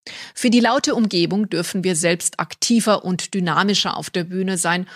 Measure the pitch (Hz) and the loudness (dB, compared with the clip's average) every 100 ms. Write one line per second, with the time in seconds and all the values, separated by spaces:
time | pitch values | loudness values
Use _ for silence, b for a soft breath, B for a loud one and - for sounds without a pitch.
0 | - B B - 247 240 226 269 294 233 | -18 B B -2 4 4 4 2 0 2
1 | 214 180 165 196 214 165 180 190 180 165 | 2 2 2 0 0 -2 -2 -2 0 2
2 | 170 175 - - 165 - - 233 214 202 | 2 0 -2 -4 -6 -2 2 2 4 0
3 | 185 180 - 196 175 156 202 190 190 - | 0 -4 -4 -2 0 0 2 2 0 -4
4 | - 180 175 185 190 180 170 180 185 | -6 -6 -4 -4 -2 0 0 0 -2